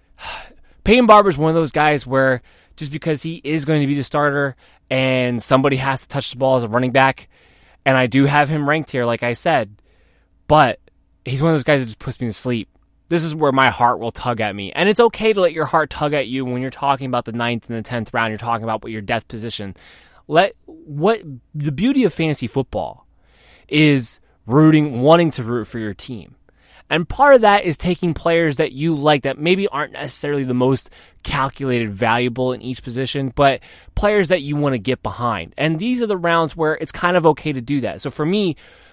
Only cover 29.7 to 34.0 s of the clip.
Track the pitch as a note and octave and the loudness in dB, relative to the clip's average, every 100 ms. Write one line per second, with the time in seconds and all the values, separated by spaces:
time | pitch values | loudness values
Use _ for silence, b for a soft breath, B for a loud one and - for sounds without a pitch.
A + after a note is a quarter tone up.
29.7 | C3+ D3+ - C#3+ - D3 C#3+ C3 B2 B2+ | -4 -6 -8 -10 -6 -4 -4 -2 0 2
30.7 | C3 - b b b - C#3+ C3+ - C3+ | 0 -4 b b b -6 -2 -4 -4 -4
31.7 | B2 A2 G2 A2+ A#2+ B2 A#2+ B2+ B2+ B2 | -2 -4 -2 0 2 0 -2 -4 -4 -8
32.7 | B2 - A#2+ C3 C#3+ C3+ - C#3 B2+ B | -10 -8 -6 -6 -4 -4 2 2 2 B
33.7 | B B - | B B -2